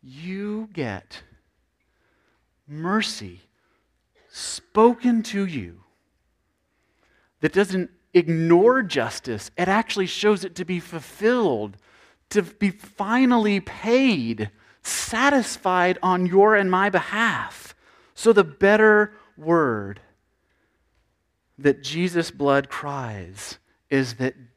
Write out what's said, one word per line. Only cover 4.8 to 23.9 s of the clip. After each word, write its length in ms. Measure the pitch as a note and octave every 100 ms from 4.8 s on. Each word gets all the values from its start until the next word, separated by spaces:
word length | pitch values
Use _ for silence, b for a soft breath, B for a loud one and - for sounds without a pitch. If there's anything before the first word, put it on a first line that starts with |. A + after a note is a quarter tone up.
| A#3 A#3+ B3 A#3
to 220 | G#3+ G3+ G3
you 360 | D3+ F2 F2 F#2 _ _ _ _ _ _ _ _ _ _ _ _ _ _ _
that 120 | D3+
doesn't 360 | F#3 G3 F#3 F3 _ _
ignore 720 | F3+ E3 D#3+ E3 E3+ G#3+ B3+
justice. 680 | G#3 C#3+ A2 - - A2 - -
It 100 | F3+
actually 380 | G3+ A#3 - F#3
shows 400 | - G#3 G#3 F3+
it 80 | F3+
to 80 |
be 160 | F3 F3+
fulfilled, 1000 | - E3 - - G#3 B3 G#3 A#2+ G#2 G2+ b b b b _
to 140 | G#3
be 260 | E3+ - G3+
finally 920 | F3+ - _ G3+ A#3+ C4 A#3+ G#3 G3+
paid, 920 | - - G#3 A#3+ C4+ F#3 A#2 A2+ G#2+ b b b
satisfied 1120 | - - - A3 C4+ C#4+ G#3+ - F#3+ F#3 F3+ F#3
on 240 | F3+ F3+ F3+
your 280 | F#3+ G#3 G#3+
and 140 | F#3+
my 220 | F#3 G3+
behalf. 840 | F3+ - G#3 A3+ D3 - - - - b b b
So 180 | - A3
the 120 | G#3
better 720 | E3+ C#3+ G3 G#3+ A3 G#3+ G#3 b b b
word 640 | D#3 E3+ D3 A2 G2 G2 _ _ _ _ _ _ _ _ _ _ _ _ _ _ _ _
that 240 | C#3+ C#3
Jesus' 480 | C3 D#3 F3+ E3+ E3
blood 400 | - C#3+ C#3 C#3
cries 880 | - C#3+ C#3 B2 G#2 F2 F#2+ - - _ _
is 260 | _